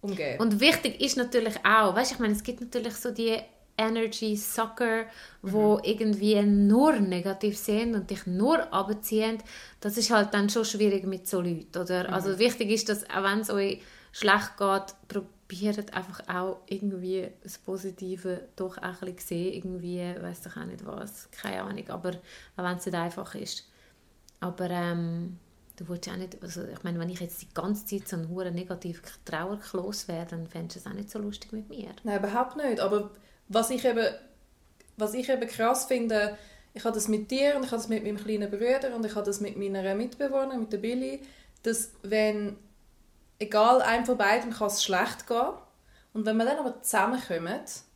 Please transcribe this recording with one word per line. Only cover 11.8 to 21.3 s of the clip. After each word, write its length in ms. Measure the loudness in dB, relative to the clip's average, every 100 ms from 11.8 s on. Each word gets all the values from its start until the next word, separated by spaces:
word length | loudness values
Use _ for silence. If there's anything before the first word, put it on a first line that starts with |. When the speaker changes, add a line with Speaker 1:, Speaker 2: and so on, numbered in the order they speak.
| 0 0 2
Speaker 1:
Mhm. 40 |
Speaker 2:
Also 240 | 0 0 4
wichtig 320 | 2 2 0
ist, 200 | 2 2
dass, 180 | -2 -2
auch 140 | 0
wenn's 260 | 2 0 0
euch 320 | 0 0 -2 -10 -20 -18
schlecht 460 | 0 4 6 4 0
geht, 360 | 2 2 0 -16 -6
probiert 840 | -6 -6 _ _ -2 -2 -2 -4
einfach 260 | -8 -8 -12 -6
auch 320 | -4 -2 -4 -8
irgendwie 640 | -4 -4 -4 -2 -2 -4 -10
das 140 | -16 -14
Positive 920 | -8 -6 -6 -8 -8 -6 -4 -6 -8 -8
doch 200 | -8 -6
auch 60 |
ein 320 | -8 -8 -10
bisschen 40 | -12
sehen, 340 | -8 -4 -4
irgendwie, 600 | -6 -8 -8 -6 -6 -6 -8
weiss 220 | -10 -10
doch 160 | -14 -12
auch 80 | -12
nicht 180 | -12
was, 460 | -12 -10 -12 -14 -20